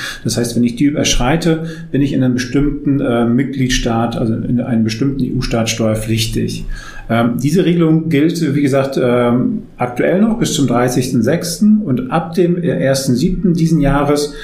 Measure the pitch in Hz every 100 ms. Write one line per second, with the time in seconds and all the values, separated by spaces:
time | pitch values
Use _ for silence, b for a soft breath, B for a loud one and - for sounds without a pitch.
0 | B B - 123 120 120 120 117 143 147
1 | 113 - 123 165 170 160 165 B - 135
2 | 139 131 127 117 - 143 143 - 143 135
3 | 131 117 117 120 131 - 123 127 120 113
4 | 117 - 117 110 - 120 120 113 107 110
5 | 139 127 123 135 - 117 113 - 110 107
6 | 110 110 113 113 110 113 - B B B
7 | - 117 120 123 135 180 165 170 160 160
8 | - 139 160 - 147 143 139 135 135 -
9 | 127 123 120 123 - - - - 123 -
10 | 143 185 220 214 151 151 131 117 127 131
11 | - 123 113 170 - - 208 214 147 123
12 | - 165 - - 175 175 165 - 135 135
13 | 123 120 185 170 180 165 160 160 139 143
14 | 143 147 - B